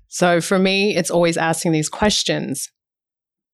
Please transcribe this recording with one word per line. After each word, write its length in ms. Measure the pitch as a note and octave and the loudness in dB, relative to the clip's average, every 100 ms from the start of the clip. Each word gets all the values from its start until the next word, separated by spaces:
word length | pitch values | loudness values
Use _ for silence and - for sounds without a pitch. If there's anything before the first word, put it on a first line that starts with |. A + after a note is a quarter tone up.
| _ | _
So 320 | - F3 F3 | 0 2 2
for 180 | E3 G3 | 2 2
me, 380 | F#3+ G3 G3+ E3+ | 2 2 0 0
it's 140 | F3 | 0
always 260 | E3+ E3+ E3 | 2 2 2
asking 360 | D#3+ E3 F3 | 0 0 0
these 160 | D#3+ D3+ | 0 -2
questions. 800 | - G#3+ G#3 - D3+ - C3+ - _ _ _ _ _ _ _ _ | -2 0 0 -2 -4 -4 -8 -10 _ _ _ _ _ _ _ _